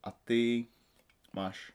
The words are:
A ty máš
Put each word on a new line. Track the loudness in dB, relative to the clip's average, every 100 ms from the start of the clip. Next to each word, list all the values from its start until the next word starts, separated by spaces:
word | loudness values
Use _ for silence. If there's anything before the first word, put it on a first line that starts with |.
A | -14
ty | -8 0 2 4 2 -2 _ _ _ _ _ _
máš | -6 -6 -8 -16